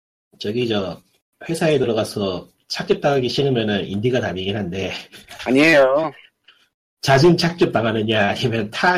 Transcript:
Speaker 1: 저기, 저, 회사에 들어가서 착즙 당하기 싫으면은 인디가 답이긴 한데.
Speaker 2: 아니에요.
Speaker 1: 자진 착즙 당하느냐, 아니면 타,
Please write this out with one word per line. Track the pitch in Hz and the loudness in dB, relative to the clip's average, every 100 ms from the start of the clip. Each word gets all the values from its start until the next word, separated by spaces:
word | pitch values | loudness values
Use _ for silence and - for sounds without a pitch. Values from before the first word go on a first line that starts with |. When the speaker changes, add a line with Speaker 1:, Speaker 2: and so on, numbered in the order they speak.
| _ _ _ _ | _ _ _ _
Speaker 1:
저기, | 104 113 120 | -6 -4 -2
저, | 104 92 85 _ _ _ _ - | -2 -4 -10 _ _ _ _ -8
회사에 | 165 165 143 | -2 0 2
들어가서 | 120 110 104 - 98 90 - _ _ | 0 0 -4 -4 -4 -6 -10 _ _
착즙 | - 165 190 | -8 -4 -2
당하기 | 151 139 120 | 0 0 0
싫으면은 | 131 139 123 107 98 82 | 0 0 0 0 -2 -4
인디가 | 98 120 123 | -4 -2 -2
답이긴 | 104 90 92 107 | -2 -4 -6 -6
한데. | 90 92 95 - - - - - - | -6 -6 -8 -10 -14 -20 -20 -12 0
Speaker 2:
아니에요. | 131 160 156 131 139 156 - - _ _ _ _ _ _ _ | 2 6 6 4 2 -2 -8 -20 _ _ _ _ _ _ _
Speaker 1:
자진 | - 135 175 170 | 2 6 6 6
착즙 | 165 - 185 | 2 0 0
당하느냐, | 110 113 110 107 110 101 | 2 0 0 0 0 0
아니면 | 98 123 113 104 | 0 -2 -2 -4
타, | - 185 | -2 0